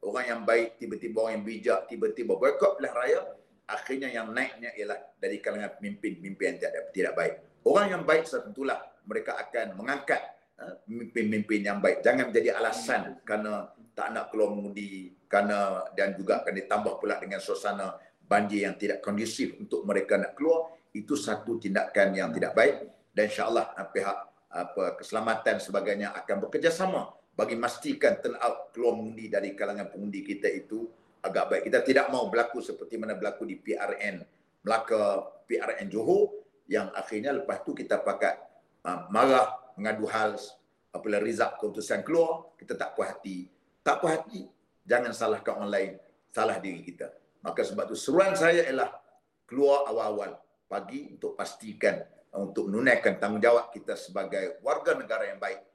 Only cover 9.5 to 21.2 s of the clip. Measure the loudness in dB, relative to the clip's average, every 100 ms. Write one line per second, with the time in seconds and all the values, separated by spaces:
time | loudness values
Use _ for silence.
9.5 | -4 -4 -6 -4 -4 0 0 0 -16 _
10.5 | _ -14 -14 -10 -10 -6 0 0 0 2
11.5 | 0 0 2 2 4 4 4 4 4 4
12.5 | 2 0 -2 -2 -2 -2 -12 -4 -4 -2
13.5 | -4 -8 -14 -18 -6 -4 -4 -6 -2 -2
14.5 | -2 -8 -8 -10 -10 -14 -18 _ 2 2
15.5 | 2 0 -2 -6 -2 -2 -2 0 0 0
16.5 | -4 -2 0 0 -2 -2 -4 -4 -8 -4
17.5 | -4 -2 -4 -6 -8 -18 _ _ 2 4
18.5 | 0 0 -2 -2 -2 -2 -2 -2 -2 -4
19.5 | -4 -4 -4 2 0 4 2 2 -2 2
20.5 | 2 2 -8 _ -12 -2 -2